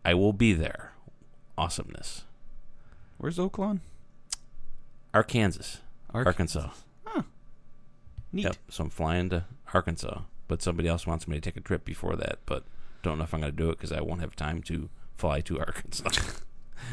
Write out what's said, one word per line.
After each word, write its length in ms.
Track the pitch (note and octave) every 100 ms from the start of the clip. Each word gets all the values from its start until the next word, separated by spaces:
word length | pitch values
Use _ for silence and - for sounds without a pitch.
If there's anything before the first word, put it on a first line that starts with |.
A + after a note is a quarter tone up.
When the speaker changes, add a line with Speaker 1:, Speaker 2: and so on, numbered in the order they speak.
Speaker 1:
I 120 | F2 F2
will 180 | G2+
be 200 | G2+ A2+
there. 400 | E2+ D#2+ - - - - - - - - -
Awesomeness. 640 | E2 - - - - - - - - - - - - - - -
Speaker 2:
Where's 180 | - E3+
Oaklawn? 440 | F#3 G3+ G3 G3 - - - - - - - - - - - - -
Speaker 1:
Arkansas. 640 | G#2+ - A#2+ G#2 D#2+ - - - - -
Speaker 2:
Ark- 140 | - B2
Speaker 1:
Arkansas. 440 | F2+ E2 D2+ - - - - -
Speaker 2:
Huh. 160 | A4 - - - - - - - - - - -
Neat. 140 | G3 -
Speaker 1:
Yep. 100 | - -
So 160 | - D#2
I'm 40 |
flying 400 | - D#2+ F2 F2+
to 160 | F2+ F2 - - F#2
Arkansas, 460 | F2+ E2 - - - - -
but 160 | E2+
somebody 240 | F#2 E2+ E2+
else 160 | E2+ -
wants 220 | E2 -
me 80 | D2+
to 60 |
take 160 | E2 E2+
a 40 |
trip 240 | - F2+ -
before 300 | F2 F2 E2+
that, 240 | - - -
but 160 | C#2 - - - -
don't 160 | - D#2
know 60 | D#2+
if 80 |
I'm 80 | D#2+
gonna 100 | D2+
do 180 | D#2+ E2
it 80 | D#2+
'cause 120 | D#2+
I 100 | D#2
won't 200 | D#2 E2
have 140 | E2 -
time 280 | D2+ E2
to 260 | - E2 D#2 - - -
fly 240 | F2 D2
to 180 | - D#2+
Arkansas. 500 | - - - - -
<laughs> 100 | - - - - - - - -